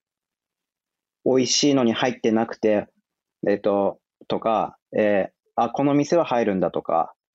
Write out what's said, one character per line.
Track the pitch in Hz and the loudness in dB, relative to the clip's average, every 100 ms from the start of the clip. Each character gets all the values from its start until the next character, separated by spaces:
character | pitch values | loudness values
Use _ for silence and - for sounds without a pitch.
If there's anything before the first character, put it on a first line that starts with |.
| _ _ _ _ _ _ _ _ _ _ _ _ - | _ _ _ _ _ _ _ _ _ _ _ _ 0
美 | 131 | 0
味 | 123 | 2
し | - 147 | 0 2
い | 139 | 2
の | |
に | 120 | 2
入 | 110 113 | 0 -2
っ | - | -2
て | 117 | 0
な | 110 113 | 0 -2
く | - | -2
て、 | 107 104 101 _ _ _ _ _ - | 0 2 -2 _ _ _ _ _ -2
え | 101 | 0
っ | |
と、 | 104 101 98 - _ _ - | 0 0 0 -4 _ _ -8
と | 98 | -4
か、 | 113 110 85 - _ - | -2 -2 -4 -8 _ -2
え | 107 101 92 | 0 0 -2
ー、 | _ _ - | _ _ -4
あ、 | 117 | -4
こ | - | -2
の | 143 | 0
店 | 143 143 175 | 0 2 0
は | 156 | 0
入 | 123 110 | 0 0
る | 95 | 0
ん | |
だ | 85 | -2
と | 82 | -4
か、 | - 82 - - _ | -2 -2 -2 -8 _